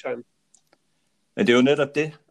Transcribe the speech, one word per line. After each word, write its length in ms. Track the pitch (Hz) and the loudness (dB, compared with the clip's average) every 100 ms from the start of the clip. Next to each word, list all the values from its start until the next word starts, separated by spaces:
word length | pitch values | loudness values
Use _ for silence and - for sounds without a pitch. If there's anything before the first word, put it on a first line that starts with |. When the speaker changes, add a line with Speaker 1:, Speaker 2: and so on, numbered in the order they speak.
| 135 | -10
Speaker 1:
Time. 180 | 120 - _ _ _ _ _ _ _ _ _ _ - | -12 -14 _ _ _ _ _ _ _ _ _ _ -4
Speaker 2:
Men 120 | 104 | 2
det 60 | |
er 40 | 120 | 4
jo 60 | |
netop 320 | 131 147 139 147 | 4 2 -2 -4
det, 160 | 156 - _ | -6 -8 _